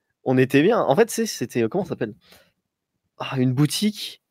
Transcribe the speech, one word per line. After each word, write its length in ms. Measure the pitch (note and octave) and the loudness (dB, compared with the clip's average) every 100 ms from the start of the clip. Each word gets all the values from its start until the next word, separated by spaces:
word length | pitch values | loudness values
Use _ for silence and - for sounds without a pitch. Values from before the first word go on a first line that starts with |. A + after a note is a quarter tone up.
| _ _ C3 | _ _ 0
on 120 | C3 | 2
était 240 | C3 C#3 | 4 4
bien. 200 | F3 A3 | 4 2
En 140 | G#2+ D3+ | 2 2
fait, 80 | A#3 | 2
tu 80 | |
sais, 120 | - A3+ | 0 -6
c'était, 380 | - B2 B2 | -6 -6 -2
euh, 60 | A2+ | -2
comment 160 | F#3 F#3 | -2 -6
ça 40 | |
s'appelle ? 260 | B2 A2+ - _ - _ _ _ _ _ _ _ - | -6 -8 -10 _ -20 _ _ _ _ _ _ _ -14
Ah, 180 | - C3+ | -8 -2
une 160 | B2+ | 0
boutique. 680 | B2 D3 - G#3+ - - - _ | 2 0 0 -4 -4 -12 -16 _